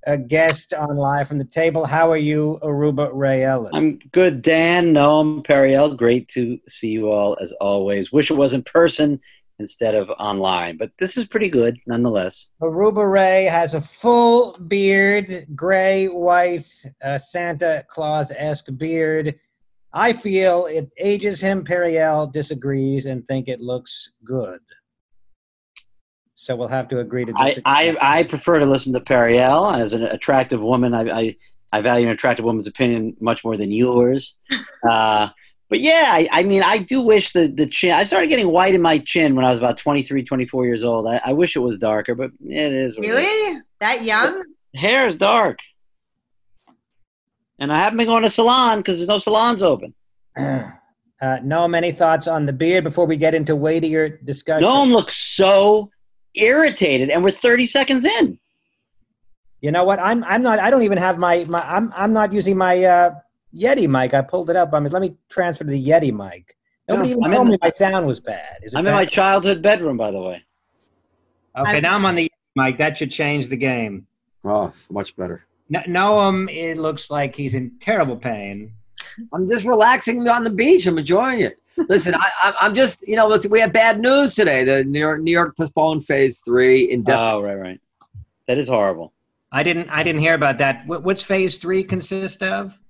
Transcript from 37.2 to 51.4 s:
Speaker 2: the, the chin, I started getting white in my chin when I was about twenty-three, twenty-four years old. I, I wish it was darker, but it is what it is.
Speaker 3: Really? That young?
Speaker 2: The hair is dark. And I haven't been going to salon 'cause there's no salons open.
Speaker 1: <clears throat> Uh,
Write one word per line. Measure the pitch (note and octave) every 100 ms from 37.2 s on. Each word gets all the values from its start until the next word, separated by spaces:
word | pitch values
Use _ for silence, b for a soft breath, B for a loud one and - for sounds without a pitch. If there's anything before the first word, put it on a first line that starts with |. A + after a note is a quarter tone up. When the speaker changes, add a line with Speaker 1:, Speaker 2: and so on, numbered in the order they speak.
| -
Speaker 2:
the, | F3+ D#3+
the | C3+ D3+
chin, | - F#3
I | E3 G3+
started | F#4+ E4
getting | C#4 G3
white | E3 F#3+
in | F#3+
my | E3+ D#3
chin | - F3+ D#3 C3
when | B2+
I |
was | B2
about | B2 A#2+
twenty-three, | - C#3+ C3 C#3
twenty-four | B2+ C3+ B2 C3 B2
years | A#2
old. | A#2+ A#2 A2
I, | A#2 -
I |
wish | C#3+ E3+ D#3+
it |
was | B2 G#2
darker, | A2 G#2+ G#2 A#2+
but | C#3 - -
it | C#3+ D3+
is | C3+ C3 A3+
what | G#3+
it |
is. | A#3
Speaker 3:
Really? | F4+ A4 G#4+ D#4 - _
That | G#3 B3
young? | A3+ G#3+ B3+ F#4+ F#4 _ _
Speaker 2:
The | -
hair | F#3+ B3+ B3+
is | D#3+
dark. | G3 A3+ G3+ - - _ _ _ _ _ _ _ _ _ _ _ _ _ _ _ _ _ _ _
And | C#3
I | D3+
haven't | G3 A3+
been | A3+
going | A3+
to | A3+
salon | - A#3 B3+ B3 G#3+
'cause | F#3+ F3
there's | F3
no | G#3
salons | G#3 G#3+ A#3 A3+
open. | F#3 B2 - - _ _ _ -
Speaker 1:
<clears throat> |
Uh, | C#3 C3+ G#2+ - _ _ _ _ C3 C3